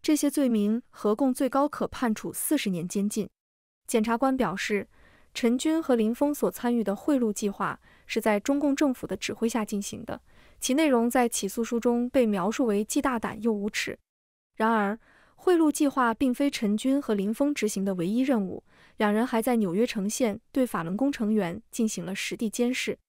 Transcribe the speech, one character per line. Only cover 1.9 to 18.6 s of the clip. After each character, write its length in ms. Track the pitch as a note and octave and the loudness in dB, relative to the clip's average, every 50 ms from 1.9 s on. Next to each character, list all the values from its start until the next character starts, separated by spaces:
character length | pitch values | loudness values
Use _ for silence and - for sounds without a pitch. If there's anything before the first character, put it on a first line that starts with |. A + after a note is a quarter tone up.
| - - - A#3 G#3+ | -4 -2 -2 -2 -2
处 160 | - - F3+ | -2 -4 -8
四 260 | - - - - D#4 | -8 -6 -2 0 0
十 120 | C#4 - G3+ | 0 0 -2
年 180 | F#3 E3+ E3+ | -4 -4 -6
监 220 | F3 - G3+ G3 G#3 | -4 -2 -2 -2 -2
禁。 200 | - A3 G3 - _ _ _ _ _ _ _ _ _ _ _ | -2 -4 -6 -6 _ _ _ _ _ _ _ _ _ _ _
检 160 | - - A3+ | 0 0 2
察 160 | G#3+ A#3 A3+ | 2 2 0
官 200 | A3+ C#4 C4+ C4 | 2 2 0 2
表 180 | C4 A#3 E3+ F3 | 2 0 -2 -2
示， 320 | F#3+ - - G#3 G3 G#3 _ _ - - - _ _ - _ _ | -4 -4 -2 -2 -2 -2 _ _ -20 -20 -20 _ _ -20 _ _
陈 240 | - - A3+ A#3+ | 0 2 2 2
军 260 | B3+ - D#4 D#4+ E4 D#4+ | 2 2 2 0 0 2
和 120 | - B3+ | 2 2
林 200 | A3+ G#3+ A3 A#3+ | 2 2 0 2
峰 180 | - C#4+ D4 D4 | 0 0 0 0
所 160 | - - G3 | 0 -2 -2
参 240 | - - - A#3+ A#3+ | -2 -2 -2 0 0
与 80 | A#3 | 0
的 140 | G#3 G3 G3 | 0 -2 -4
贿 240 | G3+ - - D4 C4 | -2 0 0 2 2
赂 140 | A#3+ G#3+ G3+ | 2 0 -2
计 160 | - A3 G3+ | -2 -4 -4
划 280 | G3 - G3+ D#3+ C#3 - _ - - _ _ | -4 -4 -6 -6 -6 -8 _ -20 -20 _ _
是 160 | - - A3+ | -4 -4 0
在 180 | - A3 G#3 G#3 | 2 2 2 2
中 180 | - - C#4 | 2 0 0
共 160 | C#4+ D4+ C#4+ C4+ | 2 2 0 2
政 200 | - D#4 C#4 B3 | 2 2 0 0
府 120 | - - | -2 -6
的 120 | - F#3+ | -8 -8
指 160 | - - - - | -6 -6 -8 -4
挥 160 | - A3+ A#3 | -2 -2 -2
下 160 | - A#3 G#3+ | 0 -2 -4
进 160 | - A3 G3+ | -2 -6 -6
行 240 | G3+ - - - - | -6 -8 -10 -12 -10
的， 160 | - - - _ _ - - - - - - | -10 -10 -10 _ _ -20 -20 -20 -20 -16 -8
其 120 | - - B3+ | -2 0 2
内 140 | D4 D#4+ | 4 4
容 220 | D4+ B3+ A#3 A#3 A#3+ | 4 4 4 2 2
在 180 | - C4 A#3+ | 2 2 2
起 220 | A#3 - - - G3 | 2 0 -4 -6 -4
诉 120 | - B3 | -4 -4
书 200 | A3+ - A#3+ A#3 | -4 -2 -2 0
中 280 | - B3 A#3+ A#3+ A#3+ B3 | 2 2 2 2 -2 2
被 160 | - C#4 A#3+ | 2 2 4
描 240 | A3 G3+ F#3+ F3 G#3 | 4 2 0 0 -2
述 160 | A3 - C4+ | 0 0 0
为 200 | A3+ G3+ G3+ G#3+ | 2 2 0 0
既 160 | - - D4 | 0 -2 0
大 180 | - C#4 B3+ A3 | 0 0 -2 -2
胆 220 | - G3+ - - | -4 -6 -8 -2
又 100 | G#3+ A#3 | -2 0
无 180 | A3 G#3 G3+ G#3+ | 0 0 -4 -4
耻。 300 | - - - - - _ _ _ _ _ _ _ _ _ _ _ _ | -4 -4 -6 -6 -8 _ _ _ _ _ _ _ _ _ _ _ _
然 160 | - A3 A3+ | 0 0 2
而， 260 | A#3 A3 G3+ G3 G#3+ A#3 _ _ _ _ _ _ _ | 2 2 2 0 -2 -6 _ _ _ _ _ _ _
贿 200 | _ - F#4 F4+ | _ 2 4 4
赂 120 | E4 E4 D4+ | 6 6 4
计 180 | C#4+ - D4+ | 4 2 0
划 240 | C#4 - C#4 B3 A#3 | 2 2 2 0 0
并 220 | A3+ - C#4 B3+ B3 | 2 2 0 0 2
非 160 | - C#4+ C#4+ | 2 0 0
陈 260 | - - A3+ G3+ G#3 | 0 -2 -2 0 -2
军 240 | G#3+ - C4 C4+ C#4+ | 0 0 0 0 0
和 140 | C#4+ - A3 | 0 0 -2
林 180 | G3+ F#3+ G#3 | 0 0 -2
峰 220 | A3+ - C#4 D4 D4 | 0 0 0 0 0
执 140 | - G#3+ | -2 -2
行 180 | G#3 - F#3+ F#3+ | -2 -2 -2 -2
的 80 | G3 F#3+ | -2 -2
唯 120 | F3+ E3 | -2 -2
一 140 | F3+ G#3+ A#3+ | 0 0 0
任 220 | C4 C#4 C4 A3 G3 | 0 2 0 0 0
务， 200 | F3+ - - | -4 -8 -12